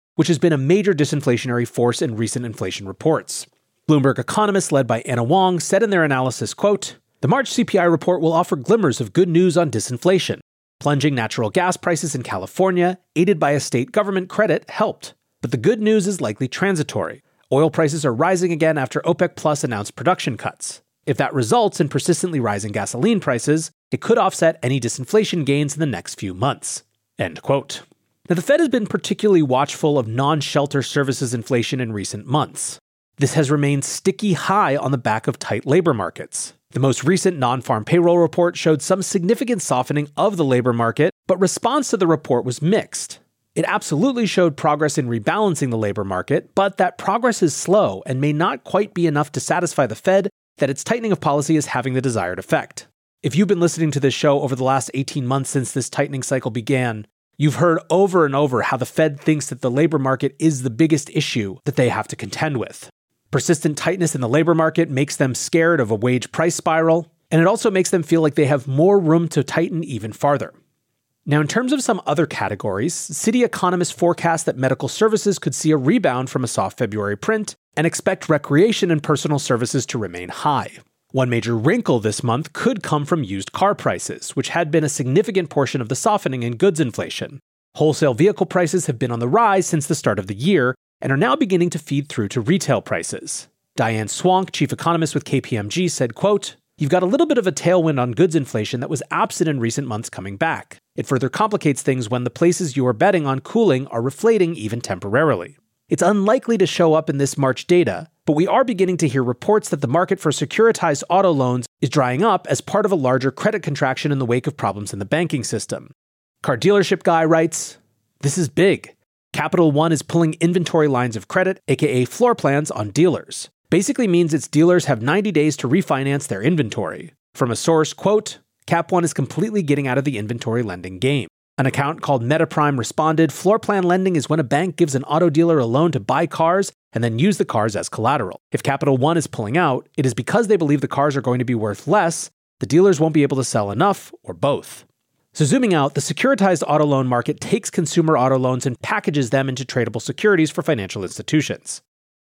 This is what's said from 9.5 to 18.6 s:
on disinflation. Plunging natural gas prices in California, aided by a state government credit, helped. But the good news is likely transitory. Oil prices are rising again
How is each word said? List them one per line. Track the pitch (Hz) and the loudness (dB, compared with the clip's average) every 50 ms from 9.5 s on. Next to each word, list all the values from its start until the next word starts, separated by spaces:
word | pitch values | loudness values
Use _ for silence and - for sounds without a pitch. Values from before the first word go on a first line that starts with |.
| 147 | 4
on | 175 170 147 | 2 2 2
disinflation. | 113 110 - - 123 120 - 175 190 180 - - 101 - - _ _ _ _ _ _ _ | 0 -4 -4 -4 -6 -2 2 2 2 2 2 -2 -6 -8 -8 _ _ _ _ _ _ _
Plunging | - 143 147 139 139 151 139 | -2 0 0 2 2 0 0
natural | 123 110 107 - - 117 104 | 0 -2 -2 -2 -4 -4 -2
gas | - 185 175 185 175 | 0 0 0 0 -2
prices | - - 180 170 151 - 160 - | -2 -2 -2 -2 -2 -2 -4 -6
in | 131 117 | -8 -8
California, | - 107 92 95 - - - 185 190 185 175 175 180 180 - _ _ _ | -6 -8 -8 -8 -8 -2 0 0 2 2 2 2 0 0 -4 _ _ _
aided | 156 170 185 202 156 | 2 2 4 4 2
by | 160 143 147 | 2 2 2
a | 143 | 0
state | - - - 160 135 - - | 0 0 -2 -2 -2 0 0
government | 214 196 202 196 190 180 185 | -2 0 0 -2 -4 -4 -4
credit, | - - 214 208 151 - - - | -2 0 0 2 0 -2 -2 -6
helped. | - - 214 196 - - - - - _ _ _ _ _ | -4 -2 -2 -2 -2 -6 -12 -20 -20 _ _ _ _ _
But | - 117 131 | -6 -6 -4
the | |
good | 120 110 180 247 220 | 0 2 2 2 2
news | 214 214 220 220 175 196 | 2 2 2 2 2 0
is | 202 170 | -2 -4
likely | 143 107 107 - 135 120 | -4 -6 -4 -4 -6 -6
transitory. | - - 180 196 190 156 143 - - 107 85 78 - - _ _ _ _ _ _ 131 | -4 -2 0 0 0 0 -2 -4 -4 -4 -6 -6 -8 -12 _ _ _ _ _ _ 2
Oil | 135 156 156 | 2 2 2
prices | 147 - 160 147 151 160 143 | 2 2 0 0 0 0 -2
are | 135 117 | -2 0
rising | 113 160 180 190 175 180 175 | 0 2 2 2 2 0 0
again | 170 147 | 0 2